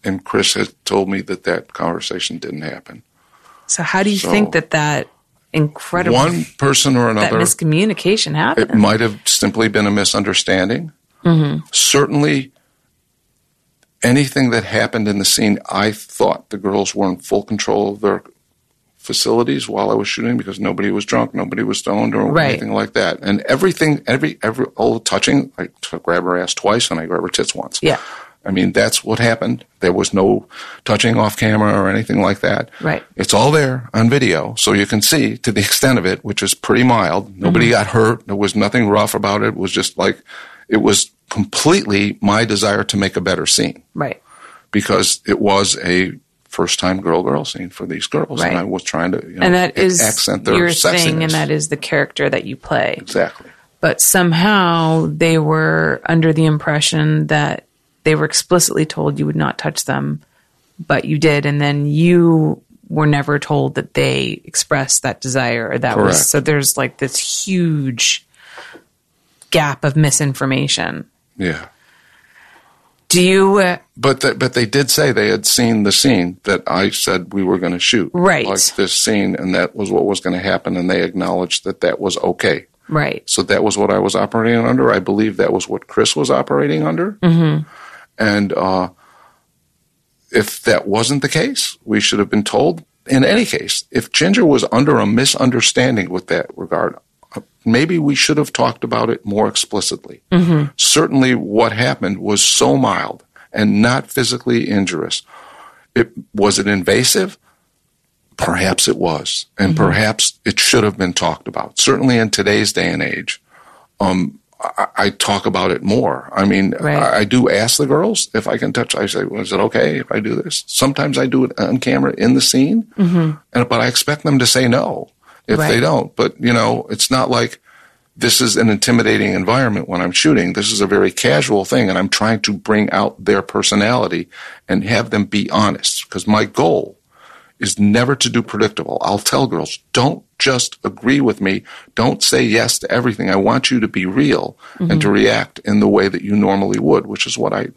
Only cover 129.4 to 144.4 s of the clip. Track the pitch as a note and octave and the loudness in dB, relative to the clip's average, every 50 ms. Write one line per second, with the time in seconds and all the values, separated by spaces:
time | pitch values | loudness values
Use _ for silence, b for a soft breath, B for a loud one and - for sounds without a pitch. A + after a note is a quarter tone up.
129.4 | F#2 F#2 A2+ C3 C3+ A#2 G#2 G2 - - F#2+ F2 F2+ F2+ F2+ - - D#3 D3+ G2+ | 0 0 2 2 2 0 0 -2 -4 -4 -4 -2 -2 -2 -2 0 2 4 4 4
130.4 | F2 F2 F2 G#2 G2+ G#2 A2 G2+ G2+ F#2 G2+ G2 G2 - - - - - C#3+ D3+ | 2 0 -2 -2 -2 -2 0 0 0 2 2 2 2 2 0 0 0 2 2 2
131.4 | C#3+ A#2+ G#2+ G2+ F#2+ - - C3 A#2 F#2+ F#2 F2+ F#2+ F#2+ - - G#2 A2 A2+ G#2+ | 2 0 0 0 0 0 0 0 2 0 0 -2 -2 -2 -2 0 0 0 0 0
132.4 | - - G#2 - - - G#2+ G#2+ G#2 - - F#2+ G#2 G#2+ - - G2+ G2+ G#2 G2+ | -2 -4 -4 -4 -2 0 0 2 2 0 0 0 0 -2 -4 -4 -2 0 0 0
133.4 | F#2+ - - G#2 G2 - - G2+ G2+ A2 B2 B2 A2 - F2+ E2+ F2 _ B B | 0 -4 -4 -2 -2 0 2 2 2 2 2 0 0 -2 -4 -6 -8 _ B B
134.4 | B B B B B B G#2 - G2+ G2 A#2+ A2+ A2+ A2+ - G#2+ G2+ - - G#2 | B B B B B B -2 -2 0 0 -2 -2 -2 0 0 -2 -2 0 0 -2
135.4 | F#2 - - G#2+ G#2+ G2+ - - - - - - - _ - F#2+ F2 G#2 G#2+ G#2+ | -2 0 0 2 2 2 0 -2 -4 -4 -4 -4 -10 _ -10 -8 -2 0 2 2
136.4 | G2+ G2+ - - C#3 E3+ D3+ - - - - _ _ B B B B B B B | 2 0 0 0 2 2 2 0 -2 -6 -14 _ _ B B B B B B B
137.4 | B B B B - G2+ - - G#2 G#2 G#2 A#2 B2 B2+ C#3 B2+ - B2 A#2 A#2+ | B B B B -6 -6 0 2 2 4 4 4 2 2 0 0 -2 0 0 -2
138.4 | A2+ - - G#2+ A2 G#2 - - D#2 - - - - - G2+ G2+ - - - C3+ | -2 -2 -2 0 0 0 0 -4 -6 -6 -6 -2 -2 -2 -2 0 -2 -2 0 0
139.4 | C3+ A#2 G2 E2 D2+ - - - _ _ _ B2+ A#2+ C#3+ E3 - _ _ _ _ | 0 0 -2 -4 -4 -6 -10 -14 _ _ _ 2 2 2 0 -2 _ _ _ _
140.4 | - C#3 C3 B2 B2 - - _ - G2 G2 - A2 B2 C3+ C#3+ C3+ A#2+ G2 - | -2 0 0 0 -2 -4 -6 _ -8 -8 -8 -2 0 2 2 4 2 2 0 0
141.4 | G2+ F#2+ F#2+ G2+ B B B B B B _ - A2+ B2 - - - - - C3 | -2 -2 -2 -2 B B B B B B _ 0 0 0 0 0 -2 0 2 2
142.4 | B2+ A2+ G#2+ A2+ A2+ - - - - - - A#2+ B2 B2+ G#2 G2+ F#2+ F#2+ F#2+ G2 | 2 2 2 2 2 0 -2 -4 -4 -2 -2 0 0 -2 -2 -2 -2 0 0 2
143.4 | G2 G#2+ A#2+ C3 - - C3 A#2+ G#2+ G#2 - F#2+ F#2 F2+ F#2 B2+ D3 C#3+ A2 - | 2 2 0 0 0 0 0 0 0 0 -2 -4 -4 -2 0 0 2 2 2 0